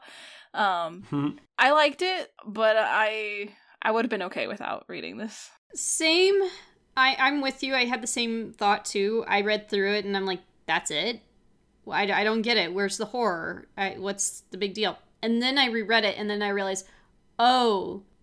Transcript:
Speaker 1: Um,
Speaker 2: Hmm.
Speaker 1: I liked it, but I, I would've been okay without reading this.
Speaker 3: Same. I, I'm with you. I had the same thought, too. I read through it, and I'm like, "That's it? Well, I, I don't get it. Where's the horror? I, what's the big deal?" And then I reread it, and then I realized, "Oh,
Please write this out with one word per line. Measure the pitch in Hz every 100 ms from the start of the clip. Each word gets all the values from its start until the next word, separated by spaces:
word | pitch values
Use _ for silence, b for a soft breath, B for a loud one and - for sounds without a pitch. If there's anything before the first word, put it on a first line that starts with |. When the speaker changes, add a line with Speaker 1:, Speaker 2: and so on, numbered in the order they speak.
| B B B B B -
Speaker 1:
Um, | 208 175 165 175 196
Speaker 2:
Hmm. | 143 143 - _ -
Speaker 1:
I | 247
liked | 302 302 294
it, | 359 370 - - -
but | 202 220 220
I, | 190 160 214 220 214 208 202 - b b
I | -
would've | 220 240
been | 220
okay | 180 - 117
without | 208 - - -
reading | 175 165 190
this. | 214 - - _ _ -
Speaker 3:
Same. | - - 320 330 381 403 370 B B B _ -
I, | 262 269
I'm | 269 294
with | 269 262
you. | 262
I | 269 240
had | 247
the | 240
same | - 233 226 220
thought, | - 208 208 -
too. | 208 196 226 -
I | 202
read | 202 214 208
through | 202 196
it, | 208 202
and | 196
I'm | 190
like, | 180 - _ -
"That's | 165 -
it? | 151 196 233 _ _ _ _ _ _ -
Well, | 180
I, | 202 185
I |
don't | 208 226
get | 220 226
it. | 170
Where's | 180 196 196
the | 220
horror? | 254 226 170 165 180 - -
I, | 196 -
what's | 196 202 - - -
the | 185
big | 202
deal?" | 196 202 - _ _
And | 226 233
then | 247 277
I | 254
reread | 226 202 226
it, | 214 -
and | 208
then | 208
I | 208
realized, | 202 196 190 - b b b _ -
"Oh, | 233 254 240 202 180 185 - _